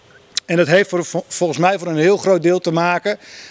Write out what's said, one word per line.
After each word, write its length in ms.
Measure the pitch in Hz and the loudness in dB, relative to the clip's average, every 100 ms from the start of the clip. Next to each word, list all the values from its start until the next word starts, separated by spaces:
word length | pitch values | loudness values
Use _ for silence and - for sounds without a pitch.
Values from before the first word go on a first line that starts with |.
| _ - _ - - | _ -20 _ -12 -2
En 120 | 170 | 0
dat 100 | 156 | 2
heeft 220 | 180 196 | 2 2
voor, 160 | 180 165 | -2 -4
vol-, 200 | - - | -8 -8
volgens 320 | - 175 147 | -4 -2 0
mij 200 | 175 196 | 0 0
voor 80 | 175 | -4
een 100 | 156 | 0
heel 200 | 170 202 | 2 2
groot 260 | 190 180 | 2 2
deel 160 | 165 180 | 2 0
te 120 | 180 | 0
maken 480 | 165 175 175 202 208 - - - | 0 0 0 -4 -6 -10 -20 -20